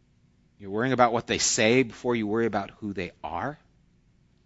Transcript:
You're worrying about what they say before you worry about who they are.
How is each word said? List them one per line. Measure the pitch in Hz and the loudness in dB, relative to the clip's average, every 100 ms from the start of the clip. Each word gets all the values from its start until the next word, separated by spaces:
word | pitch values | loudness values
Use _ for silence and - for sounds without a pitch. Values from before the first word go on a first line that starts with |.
| _ _ _ _ _ _ | _ _ _ _ _ _
You're | 101 | -8
worrying | 104 127 | -2 0
about | 123 120 | 4 4
what | 117 - | 4 -2
they | - | -2
say | - - 110 127 | 0 2 4 4
before | 117 - 123 | 2 -2 -4
you | 120 104 | -2 -2
worry | 113 117 | -2 -2
about | 104 98 - | -4 -6 -10
who | 104 | -10
they | 95 85 - | -8 -10 -12
are. | 78 85 123 151 _ _ _ _ _ _ _ _ | -10 -8 -8 -10 _ _ _ _ _ _ _ _